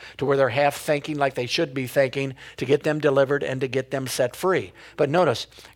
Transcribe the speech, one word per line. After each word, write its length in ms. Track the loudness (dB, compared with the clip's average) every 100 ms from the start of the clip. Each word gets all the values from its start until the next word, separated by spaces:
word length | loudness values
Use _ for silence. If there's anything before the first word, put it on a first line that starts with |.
| -16 -4
to 80 | 0
where 120 | 2
they're 120 | 2
half 260 | 2 0 0
thinking 420 | -2 -4 -2 -2
like 160 | -2
they 140 | -2 -4
should 260 | -2 -2
be 140 | -4 -2
thinking 480 | 0 0 0 -6 -8 -14 -6
to 80 | 0
get 180 | 0
them 160 | 0 0
delivered 440 | 2 4 2 2
and 180 | -2 -4
to 60 | -2
get 220 | -4 -4
them 160 | -6 -4
set 280 | -2 -2 0
free. 380 | 0 0 -2 -14 -10 -2
But 140 | 2
notice, 380 | 4 2 2 -4 -18 -20